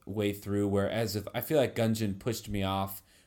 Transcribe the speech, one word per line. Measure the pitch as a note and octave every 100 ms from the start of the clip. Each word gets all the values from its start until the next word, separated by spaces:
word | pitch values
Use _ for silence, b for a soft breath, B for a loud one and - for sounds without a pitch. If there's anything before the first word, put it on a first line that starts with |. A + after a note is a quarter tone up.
| -
way | G2+ G#2
through, | G2 G2+ G2+ G2+
whereas | G2 G2 A2 A2+ G2+
if, | F#2+
I | B2
feel | - D#3
like | A#2+ -
Gungeon | A2+ A2 G#2+ F#2+
pushed | B2 A2+ -
me | G#2
off | F#2+ F#2+ G2 - b b